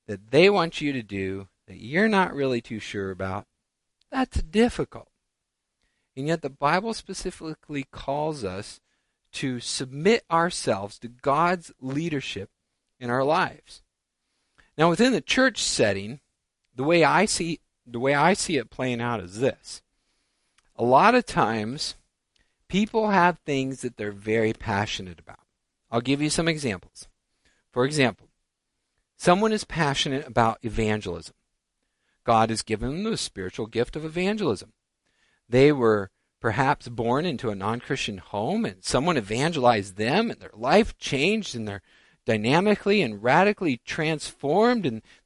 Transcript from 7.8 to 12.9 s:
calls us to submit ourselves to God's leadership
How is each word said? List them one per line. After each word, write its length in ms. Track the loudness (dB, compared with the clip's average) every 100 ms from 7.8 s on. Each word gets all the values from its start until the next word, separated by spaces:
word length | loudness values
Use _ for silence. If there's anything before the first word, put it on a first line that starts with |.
| -8
calls 540 | -10 -6 -2 -2 -4
us 360 | -6 -8 -10 -16 _ _ _ _ _
to 280 | -6 -4 -4
submit 640 | -6 -8 -8 -2 2 2 2
ourselves 680 | 0 0 -2 -2 -2 -4 -12
to 80 | -18
God's 640 | -6 0 2 2 0 -6 -14
leadership 680 | -8 -4 -4 -4 -6 -10 -12 _ _ _ _